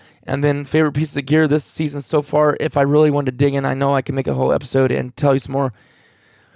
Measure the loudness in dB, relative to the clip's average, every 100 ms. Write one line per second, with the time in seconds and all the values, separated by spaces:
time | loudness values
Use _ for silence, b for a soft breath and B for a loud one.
0 | b b -6 -2 0 0 -2 0 2 0
1 | -2 -4 0 2 2 0 -2 -6 -6 -6
2 | -4 -2 0 2 2 0 -2 0 2 4
3 | 4 2 -2 0 0 0 -2 0 0 0
4 | -2 -4 -2 -2 0 0 0 0 2 0
5 | -4 -2 0 2 0 -4 -4 b b b
6 | b b b b b